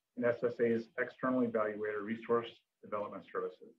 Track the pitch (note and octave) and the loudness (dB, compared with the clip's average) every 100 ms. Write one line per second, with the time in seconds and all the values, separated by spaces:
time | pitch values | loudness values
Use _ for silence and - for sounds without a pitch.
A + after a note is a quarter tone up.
0 | _ - A#2+ - A#2+ A#2+ A#2 A2+ - - | _ -2 0 2 0 2 2 2 0 -4
1 | B2 - C3 B2+ A#2 A2 G#2+ G#2 G#2+ G#2 | -4 -2 0 2 2 2 0 -2 -2 -2
2 | G#2 A2+ A2+ A#2 A#2 - _ _ G2 G#2 | -4 -4 2 2 0 -10 _ _ -6 -4
3 | G#2 F#2+ - F#2+ F#2 - - | -4 -8 -8 -4 -4 -8 -20